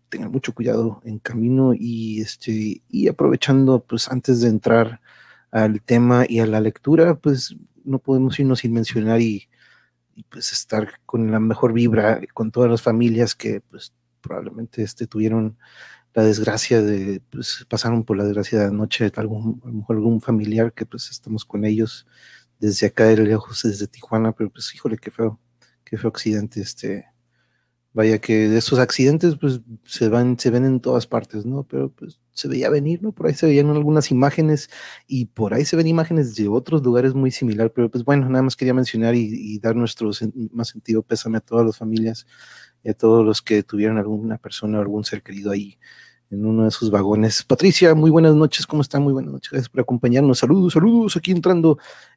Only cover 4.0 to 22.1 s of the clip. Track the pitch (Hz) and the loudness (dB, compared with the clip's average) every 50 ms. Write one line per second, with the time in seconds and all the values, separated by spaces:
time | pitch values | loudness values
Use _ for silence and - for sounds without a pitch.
4 | - - 127 127 - - 127 117 117 120 107 104 - - 113 117 113 110 117 - | -6 -4 -6 -4 0 0 2 2 4 2 0 0 2 2 4 4 2 2 -2 -14
5 | _ _ _ _ - _ - _ _ _ - 110 110 110 107 104 _ - 123 120 | _ _ _ _ -20 _ -20 _ _ _ -2 0 0 2 0 -2 _ 0 2 4
6 | 120 123 123 123 123 - 117 113 113 110 107 110 107 110 - - - 139 156 165 | 4 4 4 4 2 2 2 0 0 2 2 0 0 0 -2 -4 0 2 4 6
7 | 165 175 160 - - 156 139 123 - - - - - _ _ _ - 135 135 131 | 6 4 4 0 0 0 0 0 -4 -10 -14 -16 -20 _ _ _ -8 -6 -6 -4
8 | - 135 135 131 131 131 - - 143 131 127 120 - 120 117 117 113 - - 117 | -2 0 0 2 2 0 0 0 0 0 0 0 0 -2 -2 -2 -2 -2 -2 -2
9 | 107 110 113 113 117 113 104 98 - _ _ _ _ _ _ _ _ _ _ _ | 0 2 2 2 2 0 -2 -6 -10 _ _ _ _ _ _ _ _ _ _ _
10 | _ _ _ - - _ - - - - - - - - 110 107 107 - - - | _ _ _ -20 -20 _ -16 -12 -10 -6 -6 -6 -6 -4 -4 -4 -4 -6 -8 -20
11 | _ - - 113 113 110 110 110 110 110 110 - - 117 113 117 120 117 110 110 | _ -6 -4 -2 0 0 0 2 2 0 0 2 0 0 2 2 2 2 2 4
12 | 107 110 110 - 95 - - - 113 110 - 123 123 117 117 117 - 120 110 113 | 4 2 2 0 -2 -10 -6 -6 -6 -4 0 2 2 4 2 2 0 0 2 2
13 | 120 117 113 113 120 101 - - - 113 107 98 _ _ - - - - _ _ | 2 2 2 2 0 0 -2 -6 -6 -6 -6 -6 _ _ -20 -20 -20 -20 _ _
14 | _ _ _ _ - - - - - - - 110 117 - - - 107 101 - - | _ _ _ _ -14 -12 -10 -10 -10 -12 -12 -12 -14 -12 -8 -8 -8 -8 -6 -10
15 | 117 - - 107 110 113 113 113 110 110 110 _ _ _ _ - - - - - | -12 -8 -4 -2 0 0 0 0 -2 -2 -6 _ _ _ _ -20 -20 -20 -20 -20
16 | _ _ - 113 110 110 104 107 107 107 104 110 - - 127 113 107 104 104 98 | _ _ 0 2 4 4 4 2 0 -2 -2 -4 -2 2 2 2 4 2 0 -2
17 | 95 101 98 92 _ _ - 113 123 - - - - - - 123 - 117 117 113 | -2 -4 -6 -8 _ _ -14 -12 -10 -8 -10 -10 -10 -6 -6 -4 -2 0 0 -2
18 | 113 - 107 98 101 104 101 104 98 - - 110 104 101 101 104 107 107 - - | 0 -2 -2 -2 -2 -2 -2 -2 -4 -2 0 0 0 0 0 -2 -4 -4 -2 -2
19 | 113 101 - - 107 104 110 107 113 113 - - - 120 113 107 104 - 113 107 | -2 -2 -2 -4 -6 -6 -6 -6 -6 -6 -8 -8 -10 -12 -12 -10 -6 -4 -2 0
20 | 104 117 117 110 - - 117 107 104 104 107 113 113 117 - - 110 - - 117 | 2 0 0 0 0 0 -2 -2 0 -2 0 0 0 0 -2 -6 -12 -10 -10 -14
21 | - - - - - 110 110 107 - _ - 104 104 107 107 110 113 113 - - | -14 -14 -16 -16 -12 -10 -10 -10 -10 _ -8 -4 -2 -2 0 0 -2 -4 -4 -12
22 | - _ | -20 _